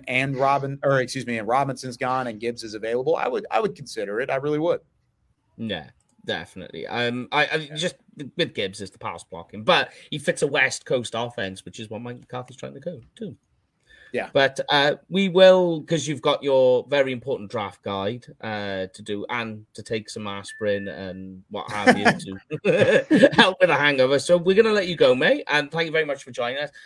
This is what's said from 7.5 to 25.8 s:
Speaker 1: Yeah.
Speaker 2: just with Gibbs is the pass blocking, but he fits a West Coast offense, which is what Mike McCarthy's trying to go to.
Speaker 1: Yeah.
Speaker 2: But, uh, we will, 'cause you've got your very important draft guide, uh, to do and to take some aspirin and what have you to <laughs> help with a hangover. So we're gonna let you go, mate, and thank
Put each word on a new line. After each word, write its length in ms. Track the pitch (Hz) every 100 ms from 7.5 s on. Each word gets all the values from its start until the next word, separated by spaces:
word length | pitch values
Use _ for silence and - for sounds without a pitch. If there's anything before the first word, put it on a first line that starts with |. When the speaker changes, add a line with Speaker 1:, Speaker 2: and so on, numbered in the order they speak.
| 156
Speaker 1:
Yeah. 180 | 143 151
Speaker 2:
just 200 | 175 - _ - 131 -
with 160 | 139
Gibbs 280 | - 95 98
is 80 | 95
the 80 | -
pass 260 | 107 85
blocking, 400 | - 85 - 104
but 260 | 113 156 - - -
he 80 | 147
fits 240 | 175 -
a 40 | 147
West 380 | 143 131 -
Coast 300 | - 131 113 113
offense, 480 | 120 117 95 95
which 160 | - -
is 80 | 110
what 140 | 110
Mike 180 | 120 123
McCarthy's 380 | - 127 123 123
trying 160 | 135
to 60 | 139
go 200 | 170 135 - -
to. 180 | 202 101 _ _ _ _ _ - -
Speaker 1:
Yeah. 200 | 117 -
Speaker 2:
But, 260 | 143 135 - -
uh, 240 | 143 143 - -
we 180 | 185 190
will, 540 | 180 185 185 175 160
'cause 260 | - 165 139
you've 140 | 135
got 200 | 151 139
your 440 | 135 135 127 123 123
very 240 | 143 131
important 380 | 123 123 120 104
draft 320 | 117 95 -
guide, 420 | 104 98 98 123 - -
uh, 460 | 113 104 101 95 95
to 160 | -
do 240 | 107 101 -
and 380 | 120 113 107 110
to 80 | -
take 260 | - 113 107
some 180 | 110 104
aspirin 600 | 98 95 - 104 101 98
and 540 | 76 95 92 95 95 -
what 200 | 101 -
have 280 | 104 262 202
you 400 | 208 - - 95 - 151
to 640 | 202 175 170 202 - 277 240
<laughs> 60 |
help 240 | - 202 185
with 80 | 180
a 80 | 139
hangover. 420 | 147 135 127 139
So 200 | 156 175
we're 180 | 175 190
gonna 160 | 220
let 140 | 208 180
you 80 | 165
go, 180 | 143
mate, 300 | 127 175 294 -
and 220 | 147 143
thank 140 | 165